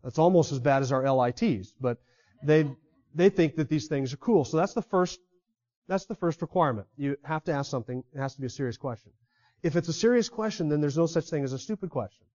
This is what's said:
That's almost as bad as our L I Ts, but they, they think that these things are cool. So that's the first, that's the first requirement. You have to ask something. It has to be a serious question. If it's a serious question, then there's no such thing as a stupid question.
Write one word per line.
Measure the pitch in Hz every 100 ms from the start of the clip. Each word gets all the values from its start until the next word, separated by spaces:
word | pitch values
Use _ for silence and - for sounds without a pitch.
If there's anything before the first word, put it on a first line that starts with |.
That's | - 156
almost | 170 180 156
as | 135
bad | 123 135
as | 135
our | 135
L | 135 131
I | 123
Ts, | 123 226 113 92 _
but | 127 117 _ _ _ _
they, | 143 156 147 135 _ _ _
they | 147 185
think | 196 160 156
that | 147
these | 151 -
things | 143 135
are | 139
cool. | - 208
So | 139 156
that's | 190
the | -
first, | - 190 180 - _ _ _ _ _ _ -
that's | 190 -
the |
first | 208 170 156
requirement. | 165 185 156 113 98 -
You | 143 139
have | - 156
to | -
ask | 147 139
something. | 135 113 127 -
It | 139
has | 135
to | 135
be | 131
a |
serious | - 131 113
question. | 139 113 _ _ _ _ _ _
If | 170 160
it's | 165
a |
serious | 156 220 240 220
question, | - 214 - 156
then | 147
there's | 147 139
no | 165
such | 165 151
thing | 151
as | 139
a | 131
stupid | - 214 180
question. | 139 101 _ _